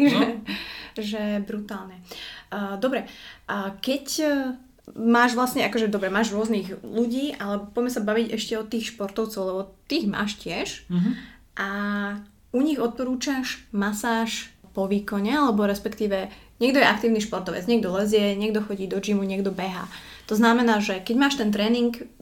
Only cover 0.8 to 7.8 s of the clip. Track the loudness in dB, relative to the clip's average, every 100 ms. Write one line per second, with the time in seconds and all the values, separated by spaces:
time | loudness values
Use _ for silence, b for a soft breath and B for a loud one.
0.8 | B -8 -6 -4 -2 -2 -4 -6 -8 -10
1.8 | -12 -16 -18 B B B -10 -6 -4 -2
2.8 | 0 -2 B B B B -6 -4 -4 -4
3.8 | -2 -2 -2 0 2 2 -2 -6 -14 _
4.8 | -16 0 4 6 6 4 0 0 0 2
5.8 | 0 0 0 0 0 0 0 0 -2 -8
6.8 | -4 -2 0 0 -2 -4 -4 -4 -4 -2